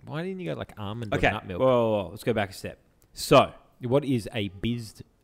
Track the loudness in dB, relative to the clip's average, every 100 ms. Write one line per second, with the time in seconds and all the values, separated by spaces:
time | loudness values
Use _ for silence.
0 | -12 -8 -8 -8 -8 -8 -8 -10 -8 -8
1 | -4 0 2 0 -6 0 4 4 4 0
2 | -2 -6 -2 0 0 -6 -12 -14 _ _
3 | _ -8 6 6 6 0 _ -10 0 0
4 | 2 -2 -2 -4 -6 -4 -4 -4 -8 -18
5 | -20 _